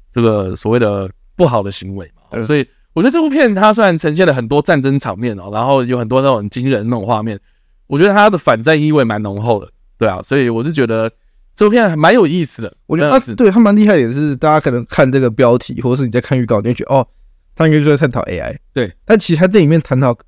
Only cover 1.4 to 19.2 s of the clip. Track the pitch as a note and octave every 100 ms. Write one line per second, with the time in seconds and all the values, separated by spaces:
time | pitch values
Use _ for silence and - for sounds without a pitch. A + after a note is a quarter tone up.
1.4 | F3 A#2+ G2 G2 F#2 G2 E2 _ _ -
2.4 | A2+ D3+ B2+ _ _ - A3 E4 D#4 C#4
3.4 | C4 G3 G#3+ G#3+ G#3 E3 D#3+ D3+ F3+ C3
4.4 | A#2 C#3+ C#3+ D#3 C3+ C#3 B2+ F#2 A#2+ G2+
5.4 | F2+ G#2+ B2 C#3 B2 B2 A2+ C3 C#3 B2
6.4 | G#2 B2 B2+ B2 A2 A#2+ G2 A2+ A2 G2+
7.4 | _ _ _ _ - C#3+ G3 G3+ G#3 F#3+
8.4 | - A#2 A#2+ D#3+ D3+ D3+ A#2+ G#2+ G#2+ G2+
9.4 | A2+ G#2+ - _ _ - A2 F#2 - C#3
10.4 | B2 A2+ C3+ D#3 A#2+ A2+ A2+ - _ _
11.4 | _ - G#3 A#3 G#3+ D#3 D#3+ A#3+ E3+ F3
12.4 | D3+ - A2 - - D#3+ D3+ C4 B3 G#3+
13.4 | A#3 F#3+ A3 G3+ G#3+ F#3 A#2 C3 D3+ C3+
14.4 | D#3 D#3 D3+ B2 A#2 - C3+ C3+ B2+ A2
15.4 | B2+ A#2+ - A#2+ B2 B2+ B2+ A#2 - B2+
16.4 | A#2+ A2 G#2+ B2 - C3+ A#2+ _ _ _
17.4 | _ - D#3+ D3+ D3 C#3+ C#3+ B2 - F2+
18.4 | B1 - _ - G#2+ - - G#3+